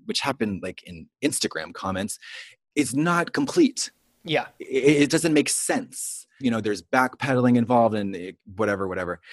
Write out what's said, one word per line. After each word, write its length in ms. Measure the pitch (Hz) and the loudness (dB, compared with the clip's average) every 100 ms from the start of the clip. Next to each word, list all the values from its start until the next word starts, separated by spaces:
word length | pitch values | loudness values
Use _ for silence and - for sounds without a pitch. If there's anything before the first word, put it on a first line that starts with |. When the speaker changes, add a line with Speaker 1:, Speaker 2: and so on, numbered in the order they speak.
| - | -8
Speaker 1:
which 160 | 104 | -4
happened, 400 | 139 135 110 90 | -4 -2 -2 -4
like, 180 | 92 - | -8 -12
in 240 | - 85 76 _ | -14 -18 -18 _
Instagram 520 | 135 - - 78 80 | -4 -2 -4 -6 -10
comments, 440 | - 95 92 104 - - - - _ _ - | -8 -6 -4 -4 -8 -16 -18 -18 _ _ -4
is 200 | 135 131 | -2 0
not 380 | 165 170 165 | 0 0 -2
complete. 580 | - 139 180 147 - - _ _ _ | -2 -2 4 4 2 -10 _ _ _
Speaker 2:
Yeah. 240 | 170 147 - - | -4 -2 -4 -10
Speaker 1:
It, 460 | - 131 135 147 | -6 2 4 6
it 60 | 143 | 4
doesn't 240 | 156 165 | 2 2
make 160 | 151 143 | 2 2
sense. 760 | - - 156 131 - - - - - | 0 -2 -4 -4 -10 -12 -12 -16 -6
You 100 | 131 | -2
know, 120 | 113 | -2
there's 200 | 107 98 | -2 -4
backpedaling 760 | - 131 127 - 139 127 123 120 | 0 2 2 0 -2 2 4 4
involved 360 | 117 120 113 107 | 4 4 4 2
and 200 | 98 92 | -4 -6
it, 220 | 92 85 - 95 | -10 -14 -12 -4
whatever, 320 | 107 101 95 | -2 0 -4
whatever. 320 | 92 87 87 - | -6 -6 -8 -12